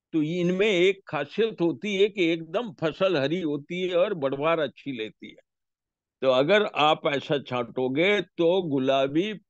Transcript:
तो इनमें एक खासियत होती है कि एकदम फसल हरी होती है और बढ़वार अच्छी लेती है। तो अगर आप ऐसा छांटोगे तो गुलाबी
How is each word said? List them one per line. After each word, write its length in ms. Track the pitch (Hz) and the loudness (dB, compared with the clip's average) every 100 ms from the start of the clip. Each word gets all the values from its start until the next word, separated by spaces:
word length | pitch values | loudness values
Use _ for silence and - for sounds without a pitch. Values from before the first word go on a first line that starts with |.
| _ | _
तो 80 | 165 | -2
इनमें 460 | 151 175 175 185 214 | 0 0 0 2 2
एक 360 | 180 185 190 - | 4 2 2 -6
खासियत 540 | 147 143 - 226 202 | -6 -6 -2 -2 0
होती 340 | 170 131 208 190 | -2 -2 -4 0
है 140 | 208 | 0
कि 160 | 202 165 | 2 0
एकदम 480 | 170 160 175 240 | 0 -4 -6 -6
फसल 440 | 139 160 147 190 165 | -6 -6 0 0 2
हरी 240 | 139 175 | 0 -2
होती 460 | 160 147 143 175 185 | -2 -6 -6 -6 -2
है 80 | 175 | 0
और 180 | 202 | 0
बढ़वार 460 | 190 135 139 156 165 | 0 -4 -2 0 0
अच्छी 320 | 139 - 143 | -2 -6 -12
लेती 380 | 123 110 - 107 | -8 -8 -10 -20
है। 140 | - _ _ _ _ _ _ _ _ | -20 _ _ _ _ _ _ _ _
तो 80 | 131 | 2
अगर 360 | 127 147 208 214 | 2 4 2 2
आप 360 | - 151 156 160 | 2 2 2 0
ऐसा 340 | 139 - 135 | -2 -2 -4
छांटोगे 840 | - 123 117 - 131 135 185 208 | -2 -6 -4 -4 -2 2 2 2
तो 400 | - - 165 190 | -2 0 2 2
गुलाबी 720 | 175 135 131 135 139 147 208 208 | 0 -2 2 2 2 0 -2 -6